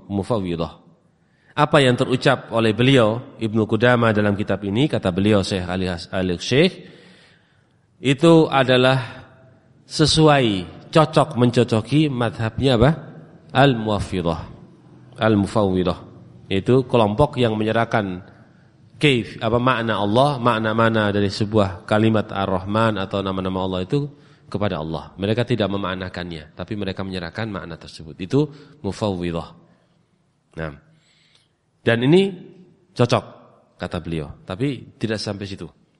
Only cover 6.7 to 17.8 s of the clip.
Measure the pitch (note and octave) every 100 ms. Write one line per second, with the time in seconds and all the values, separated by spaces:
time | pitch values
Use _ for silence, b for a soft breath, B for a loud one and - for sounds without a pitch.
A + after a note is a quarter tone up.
6.7 | - b b b b b b b b b
7.7 | b _ _ B2+ C#3 E3+ E3 D3+ C3+ B2+
8.7 | B2+ B2+ C3 - - - - - _ _
9.7 | _ _ - D3+ D#3 D#3 C#3+ A#2+ F#2+ E2+
10.7 | - - D#3+ D3+ D3+ D3 A#2+ B2 B2 A#2
11.7 | A2 - D3 D#3 B2 A#2 - A2+ - C3+
12.7 | A#2 B2+ D#3+ - - - - - B2+ C#3
13.7 | A#2 G#2+ G2+ - F#2 E2+ E2 - - -
14.7 | - - - - - A2 G#2 F#2+ A2+ G2+
15.7 | F#2 F2+ E2+ - - - - - G2 F#2
16.7 | C3 C3 B2 G#2 G#2+ D3 B2 A#2 G#2+ A2
17.7 | A2